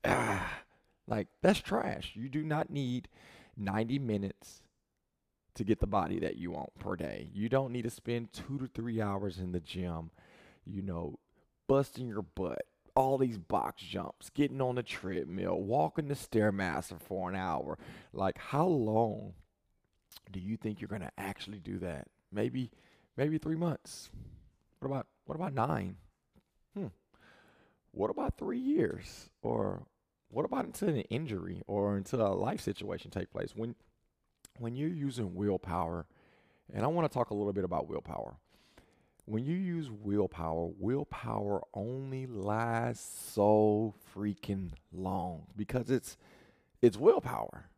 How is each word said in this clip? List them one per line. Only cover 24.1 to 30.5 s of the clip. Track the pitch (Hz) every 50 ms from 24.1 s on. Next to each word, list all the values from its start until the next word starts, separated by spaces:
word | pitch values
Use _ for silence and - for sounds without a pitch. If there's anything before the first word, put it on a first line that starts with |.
| - - - - - - - - _ _ _ _ _ _
What | -
about, | 135 139 131 - _ _ _ _
what | - 151
about | 156 180 180 139
nine? | 127 113 143 156 110 95 92 95 - - - _ _ _ _ _ - _ _ _ _ _ _ _
Hmm. | 202 185 110 - _ _ _ - _ - - - - - - - _ _ _ _ _ _ _
What | - - - -
about | - 311 311 - -
three | - - 254 240 247
years? | 254 269 302 320 113 - - - - - - - - - _ _
Or | - - 120 113 104 98 92 92 - _ _ _ _ _ _ _ _ _
what | 107 117 165
about | -